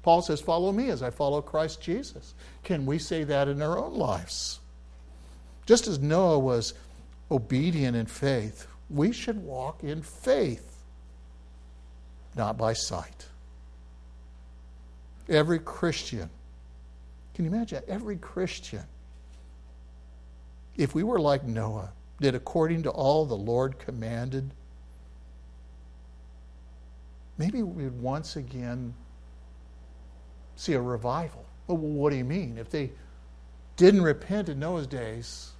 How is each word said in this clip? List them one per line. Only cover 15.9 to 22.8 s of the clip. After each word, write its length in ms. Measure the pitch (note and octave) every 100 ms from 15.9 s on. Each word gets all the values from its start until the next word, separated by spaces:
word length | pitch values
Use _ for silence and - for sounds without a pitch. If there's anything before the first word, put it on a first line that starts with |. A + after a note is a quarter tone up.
| - - A2+ - - - - - - - - - - -
can 100 | -
you 60 | E3
imagine? 320 | G#3+ A3+ C#3 -
Every 280 | G3 A3 F#3
Christian, 680 | - - F#3 - - G2+ - - - - - - - - - - - - - - - - - - - -
if 180 | C#3
we 80 | D#3
were 160 | G#3 G3
like 240 | D3 C#3
Noah, 480 | C3+ A2+ G#2+ A2 F#2 - - -
did 160 | C#3 B2+
according 480 | - E3+ D#3+ E3